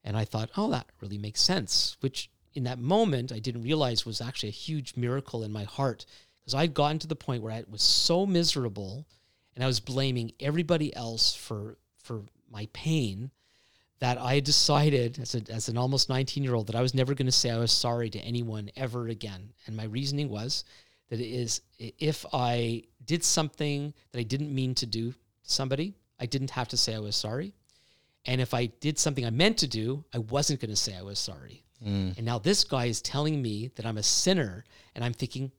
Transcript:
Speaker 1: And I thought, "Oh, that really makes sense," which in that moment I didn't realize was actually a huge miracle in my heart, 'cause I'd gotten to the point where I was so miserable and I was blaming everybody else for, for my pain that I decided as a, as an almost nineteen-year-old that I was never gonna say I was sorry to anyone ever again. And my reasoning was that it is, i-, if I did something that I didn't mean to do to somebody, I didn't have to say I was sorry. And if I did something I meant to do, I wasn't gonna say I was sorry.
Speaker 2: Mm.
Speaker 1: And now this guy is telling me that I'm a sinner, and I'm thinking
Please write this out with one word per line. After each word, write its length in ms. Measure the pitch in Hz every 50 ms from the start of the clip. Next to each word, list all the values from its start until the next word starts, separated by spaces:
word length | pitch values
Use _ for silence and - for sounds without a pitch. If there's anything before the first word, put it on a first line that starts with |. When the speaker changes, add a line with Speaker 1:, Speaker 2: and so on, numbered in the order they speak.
| -
Speaker 1:
And 140 | 104 101
I 80 | 110 107
thought, 260 | - - 110 110 - -
"Oh, 120 | 190 208 254
that 200 | 262 127 - - _ _
really 180 | - 98 101
makes 240 | 104 101 107 - -
sense," 540 | - - 185 185 113 - - - - - - _
which 280 | - 139 - - - - _ _ _ _ _
in 120 | 143 123
that 120 | 123 127
moment 540 | 123 120 135 185 220 226 202 139 123 120 123
I 80 | 117 110
didn't 240 | 110 131 117 120 113
realize 420 | 127 156 156 143 123 117 107 -
was 140 | 117 107 -
actually 300 | 120 120 - - - 104
a 20 | 104 - -
huge 300 | - 156 151 131 - -
miracle 460 | 127 120 120 123 135 131 - - 117 110
in 80 | 104 104
my 100 | 107 104
heart, 420 | 107 - - 139 131 113 - - _ - - - _ _ _ _
'cause 100 | - 135
I'd 200 | 135 160 170 135
gotten 260 | - 143 147 156 160
to 80 | -
the 80 | 156 160
point 260 | - - - 127 120
where 120 | 107 113 110
I 100 | 117 - -
was 120 | 104 104
so 440 | - - - - - - 170 175 202
miserable 840 | 202 185 170 170 151 - 147 123 117 98 104 98 92 101 135 151 _ _ _ _ _ _ _ _ _ _
and 80 | 123 127
I 40 |
was 120 | 131 123 107
blaming 540 | - - 127 135 135 135 127 123 117 113 - _
everybody 520 | 135 143 147 170 170 151 175 160 151 143 -
else 400 | - 120 117 117 113 - - -
for, 440 | - - - 117 104 104 110 - _ _ _ _
for 300 | _ - - 120 107 104 107 _ _ _ _
my 160 | 113 104 107 - -
pain 580 | - - 160 160 156 127 104 95 98 120 135 _ _ _ _ _ _ _ _ _ _ _ _ _ _
that 180 | 131 123 123
I 240 | 120 123 123 135 143
decided 800 | 135 143 147 - - - 147 143 147 156 139 127 120 117 127 -
as 160 | 120 - -
a, 60 | 120 104 -
as 200 | 110 113 - -
an 80 | 113
almost 320 | 120 123 127 139 127 - -
nineteen-year-old 580 | 131 131 135 127 - 143 139 127 123 117 107
that 80 | - 110
I 60 | 117
was 120 | 127 127 123
never 200 | 131 127 131 143
gonna 180 | - 135 127
say 180 | 123 - - 123
I 80 | 113 117
was 120 | 117 113
sorry 380 | - - - 120 117 120 117 110
to 100 | 107 110
anyone 500 | - 110 117 120 120 113 110 107 104 101 -
ever 320 | - 131 123 117 123 117
again. 460 | 113 113 101 - 107 98 90 98 104 - _ -
And 120 | - 110
my 80 | 107 107
reasoning 420 | 110 107 127 139 139 143 143 147
was 380 | 135 104 104 110 123 - - - - - - _ _ _ _ _
that 140 | _ 120 113
it 80 | 123 110
is, 320 | 123 123 120 117 - - _ _ _ _
i-, 140 | 117 113 - _
if 260 | 156 151 151 - - - -
I 500 | 135 123 120 120 120 117 117 117 113 - _ _ _ 127
did 180 | - 165 170 -
something 680 | - - 165 156 147 - - 151 147 143 143 143 147 - _ _ _
that 80 | - 123
I 40 | 117
didn't 300 | 107 127 139 151 151 139
mean 220 | 131 131 127 127
to 100 | - 127
do 260 | 113 104 113 113 120
to 60 | 131 _ _ _ _ _ _
somebody, 500 | - - - - 127 135 143 165 202 196 _ _ _ _ -
I 60 | 127
didn't 240 | 117 - 135 135 131
have 160 | - 127 123 -
to 80 | -
say 160 | 123 - - 110
I 60 | 110
was 160 | 107 104 101
sorry. 380 | - - 107 113 135 175 202 - _ _ _ _ _ _ _ _ _ _ _ _ _ _
And 160 | - 127 127
if 120 | 127 - -
I 140 | 120 123
did 320 | 113 - _ - 151 156 -
something 260 | - 156 143 139 120
I 40 | 113
meant 280 | 113 131 175 214 226 -
to 80 | 156
do, 360 | 131 113 110 107 117 135 143 151 _ -
I 40 |
wasn't 420 | 120 110 107 120 143 147 - 147 131
gonna 160 | - 107 107
say 200 | - - 117 95
I 60 | 90
was 180 | 95 98 101 -
sorry. 440 | - - 82 73 64 - - - _ _ _ _ 113
Speaker 2:
Mm. 320 | 104 101 98 95 92 92
Speaker 1:
And 80 | - 113
now 140 | 117 120 117
this 240 | 101 165 208 - -
guy 220 | - 139 131 120
is 160 | 120 110 -
telling 400 | - - - 147 151 156 156 147
me 300 | 127 113 104 104 113 127 _
that 100 | - 107
I'm 120 | 113 110
a 60 | 107 104
sinner, 600 | - - - - 180 196 180 135 101 90 104 - _ - - - - _
and 80 | - 117
I'm 100 | 123 117
thinking 380 | - 127 120 - 131 135 135 _